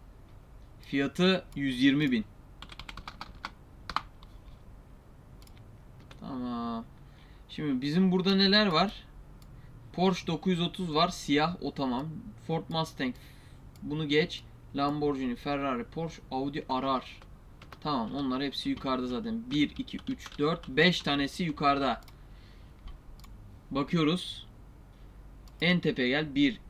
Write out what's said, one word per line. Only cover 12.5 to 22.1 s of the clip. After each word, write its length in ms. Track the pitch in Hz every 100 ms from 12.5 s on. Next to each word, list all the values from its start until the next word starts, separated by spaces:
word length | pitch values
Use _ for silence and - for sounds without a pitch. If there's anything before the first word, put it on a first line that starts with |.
| 165 -
Mustang. 460 | 160 156 - 131 - - - - - - -
Bunu 260 | 135 151 151
geç. 340 | 147 175 - - - - 139
Lamborghini, 600 | 143 147 147 135 127 120
Ferrari, 480 | 147 143 139 123
Porsche, 380 | 113 165 165 - -
Audi, 340 | 131 143 151 -
Arar. 520 | 127 135 127 - - - - - - - -
Tamam. 340 | 156 139 107
Onlar 280 | 135 135 127
hepsi 280 | 139 - 139
yukarıda 360 | 135 139 127 127
zaten. 440 | 123 113 113 123
Bir, 200 | 147 294 -
iki, 200 | 262 - -
üç, 300 | 131 - -
dört, 300 | 147 170 -
beş 320 | 131 170 170
tanesi 440 | - 143 139 -
yukarıda. 560 | 175 147 143 139 135 - -